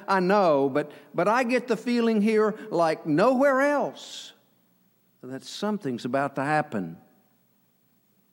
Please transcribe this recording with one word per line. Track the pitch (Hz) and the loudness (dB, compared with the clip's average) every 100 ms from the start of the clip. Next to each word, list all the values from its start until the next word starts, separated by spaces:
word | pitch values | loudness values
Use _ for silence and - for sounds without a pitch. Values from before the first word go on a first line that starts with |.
| - | -2
I | 190 | 0
know, | 180 208 180 143 139 | 4 4 4 4 2
but, | 139 147 - - | 0 -4 -12 -12
but | 160 180 | -2 0
I | 240 | 2
get | 240 247 240 | 0 -2 -2
the | 220 | -4
feeling | 247 240 233 220 | -2 0 2 2
here | 214 214 214 202 - | 2 2 2 -2 -6
like | 170 160 156 165 | 0 0 0 0
nowhere | 151 233 254 285 262 | 2 4 4 2 4
else | 285 285 170 - - - - - _ _ _ _ _ _ _ _ | 2 0 -2 -6 -16 -18 -18 -20 _ _ _ _ _ _ _ _
that | 127 131 | -14 -14
something's | - - 208 202 139 117 127 | -14 -6 -4 -2 -4 -6 -2
about | 135 139 143 | -2 -2 -2
to | |
happen." | 139 151 151 107 85 82 _ _ _ _ _ _ _ _ _ _ _ _ _ | 0 0 0 -4 -6 -10 _ _ _ _ _ _ _ _ _ _ _ _ _